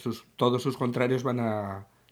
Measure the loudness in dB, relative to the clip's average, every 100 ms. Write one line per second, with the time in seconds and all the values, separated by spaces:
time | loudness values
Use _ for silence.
0 | -6 -6 -10 2 4 4 0 -2 -2 0
1 | 2 2 0 0 0 -2 -4 -8 -12 _
2 | _